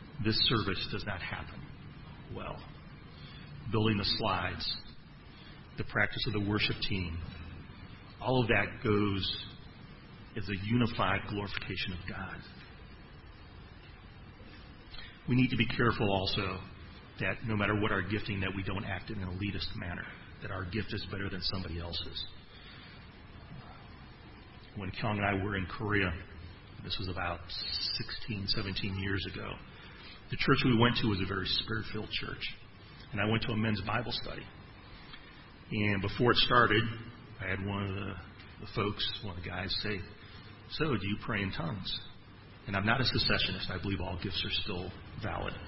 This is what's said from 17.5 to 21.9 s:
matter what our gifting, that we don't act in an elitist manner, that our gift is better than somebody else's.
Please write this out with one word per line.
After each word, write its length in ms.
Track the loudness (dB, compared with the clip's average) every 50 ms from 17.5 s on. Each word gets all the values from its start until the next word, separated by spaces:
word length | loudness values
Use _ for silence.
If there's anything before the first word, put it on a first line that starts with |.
| 2
matter 240 | 4 4 4 6 4
what 100 | 4 4
our 120 | 4 2
gifting, 380 | 2 2 2 0 2 0 -2 0
that 100 | 0 0 0
we 80 | 0
don't 220 | -2 -2 -2 -2 -2
act 240 | -2 -4 -4 -4 -6
in 140 | -4 -4
an 60 | -4 -4
elitist 460 | -2 -2 -2 -2 -2 -2 -4 -4 -4
manner, 300 | -4 -4 -4 -4 -6 -6 -8 -12 -12 -14 -14 -12 -10
that 80 | -8 -6
our 160 | -4 -4 -4
gift 260 | 0 0 0 0 0
is 120 | -2 -4 -4 -4
better 200 | -4 -4 -4 -4
than 100 | -4 -2
somebody 400 | -2 -2 -2 -2 -2 -2 -4 -4
else's. 460 | -4 -4